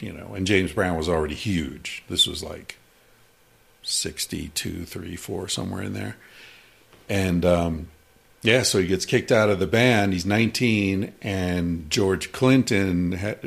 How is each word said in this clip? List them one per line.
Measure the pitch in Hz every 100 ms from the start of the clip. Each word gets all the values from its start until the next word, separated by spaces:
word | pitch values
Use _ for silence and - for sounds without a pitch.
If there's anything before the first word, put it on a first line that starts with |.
you | 107
know, | 85 92
and | 101 95
James | 98 90
Brown | 110 92 85
was | 80
already | 82 76
huge. | 73 110 90 71 71 - - -
This | 90 -
was, | 80
like, | - 85 - - _ _ _ _ _ _ _ _ _ _
sixty-two, | - - - 80 - 80 78 - - 85
three, | 85 - 87 87
four, | - 92 92
somewhere | - 95 95
in | 98
there. | 98 101 107 - - - - _ _ _ - -
And, | 98 95 87
um, | 87 87 85 80 80 - _ _ _ _
yeah, | 110 123
so | 110 101
he | 90
gets | 92 -
kicked | 127 -
out | 117 107
of | 98
the | 92
band. | 113 127 113 101
He's | 92 90
nineteen, | 104 113 - 123 107 98 95 104 -
and | - 95 90 90 85 82 78
George | 120 98 92 -
Clinton | - 127 131 - 101 95 90 87
ha-, | 90 101 -